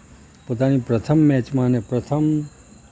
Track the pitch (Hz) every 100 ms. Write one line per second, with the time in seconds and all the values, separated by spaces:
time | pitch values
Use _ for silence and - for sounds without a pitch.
0 | - - - - - 117 135 135 120 117
1 | - 151 151 135 117 135 123 123 104 123
2 | - 147 151 151 151 - - - -